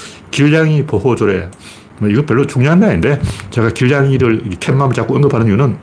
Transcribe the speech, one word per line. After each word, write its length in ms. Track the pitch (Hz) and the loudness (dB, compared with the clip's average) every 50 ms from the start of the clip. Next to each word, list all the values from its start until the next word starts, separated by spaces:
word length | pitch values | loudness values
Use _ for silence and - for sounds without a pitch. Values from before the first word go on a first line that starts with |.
| - - - - - - | -20 -20 -20 -20 -18 -8
길냥이 560 | - - 139 147 147 160 160 160 156 151 131 | -4 0 0 2 2 2 2 2 0 0 -2
보호조례. 640 | - - 101 95 127 117 110 113 104 95 92 90 90 - - - - - - - - - - | -2 -2 -2 0 0 0 0 0 0 0 -2 -4 -8 -14 -18 -20 -20 -20 -20 -20 -20 -8 -4
뭐 100 | 107 104 | -2 0
이거 160 | 101 123 147 | 0 0 0
별로 220 | - 117 120 - | 0 0 0 0
중요한 340 | - - 135 123 143 165 180 | 0 0 0 2 2 4 4
게 60 | 214 | 4
아닌데, 340 | 208 123 85 82 117 147 139 - - - - - - | 4 2 2 0 0 0 -2 -2 -6 -8 -10 -14 -8
제가 200 | - - 113 113 | -4 -2 0 0
길냥이를, 760 | 107 - 127 127 147 143 139 139 135 127 131 120 110 107 - 101 | 0 0 0 0 2 2 2 2 2 2 2 0 0 -2 -4 -6
이 60 | 92 - | -8 -6
캣맘을 360 | - - 135 135 139 135 123 | -4 -2 0 0 0 0 0
자꾸 200 | - 113 - 127 | -2 -2 -2 0
언급하는 320 | 135 147 139 - 117 113 110 | 0 2 2 2 2 2 2
이유는 280 | 98 107 143 135 101 - | 2 2 2 0 -2 -4